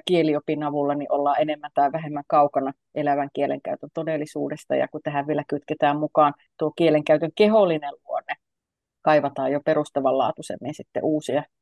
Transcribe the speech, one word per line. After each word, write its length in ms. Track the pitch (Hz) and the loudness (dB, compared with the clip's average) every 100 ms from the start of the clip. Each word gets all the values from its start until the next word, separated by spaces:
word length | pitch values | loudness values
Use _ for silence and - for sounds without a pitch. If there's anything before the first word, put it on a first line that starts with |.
kieliopin 580 | - 175 160 147 - 151 | 2 2 2 0 -2 -4
avulla, 320 | 147 143 143 | -2 -2 0
niin 180 | 143 143 | -2 -2
ollaan 280 | 143 143 143 | 0 2 0
enemmän 300 | 156 147 147 | 0 -4 -4
tai 180 | - 143 | 0 0
vähemmän 320 | 156 156 147 - | 0 -6 -8 0
kaukana 460 | 156 147 143 135 - _ | 2 4 2 -4 -6 _
elävän 340 | - 147 143 143 | -4 0 0 -2
kielenkäytön 580 | - 139 139 - - 147 | -4 -4 -4 -6 -8 -8
todellisuudesta. 840 | - 160 156 151 151 143 151 - 139 | -8 -4 -4 -6 -6 -6 -8 -4 -2
Ja 120 | 135 | -2
kun 120 | - | -4
tähän 220 | 156 143 143 | -4 -4 -2
vielä 160 | 147 143 | -4 -4
kytketään 480 | 147 - 147 151 147 | -6 -6 0 0 0
mukaan 380 | 151 - 147 - _ - | 0 2 2 0 _ -6
tuo 120 | 156 | -4
kielenkäytön 600 | - 165 151 147 151 160 | 2 2 4 4 2 2
kehollinen 580 | - 208 220 185 160 143 - - | 2 4 6 4 2 -4 -12 -8
luonne, 260 | - - 151 _ _ _ _ _ _ | -8 -6 -10 _ _ _ _ _ _
kaivataan 500 | - 151 139 139 131 | 2 2 2 -2 -2
jo 80 | 143 | 0
perustavanlaatuisemmin 1080 | 160 156 151 - 135 131 117 - - 90 127 | 0 0 0 -2 0 2 0 -4 -10 -10 -10
sitten 300 | 151 - - | -12 -10 -4
uusia 380 | 139 151 - 147 143 _ | -2 -2 -2 -4 -4 _